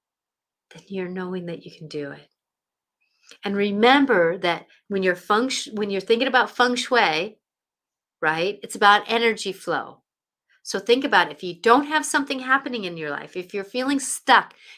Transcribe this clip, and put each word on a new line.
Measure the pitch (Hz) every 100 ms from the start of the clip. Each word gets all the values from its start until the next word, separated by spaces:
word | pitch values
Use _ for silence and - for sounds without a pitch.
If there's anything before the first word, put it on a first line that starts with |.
| _ _ _ _ _ _ _
then | 165 -
you're | 190 180
knowing | 185 180 185 170
that | 170 165
you | -
can | 151
do | 151 143
it. | 147 - _ _ _ _ _ _ _ _ _ _ -
And | 202 202
remember | 208 202 226 285 269 202 165 185
that | 175 160 - _ -
when | 196
you're | 185 180
feng | - 214 262
sh-, | - -
when | 214 208
you're | 196
thinking | 190 233 254
about | 247 208
feng | - 247 247
shui, | - 247 190 156 202 - _ _ _ _ _ _ _ _
right, | 160 160 180 202
it's | - -
about | 208 208 208
energy | 226 233 214 202
flow. | 185 - 147 - - _ _ _ _ _ _
So | - 202
think | 190 247
about | 277 202 165
if | 147
you | 180 170
don't | 226 247 294
have | 311 294
something | 302 277 269
happening | 254 269 277 247 185
in | 170
your | 151
life, | 143 - 185
if | 180
you're | 202 196
feeling | 247 262 277
stuck, | 269 - - 233 - _ -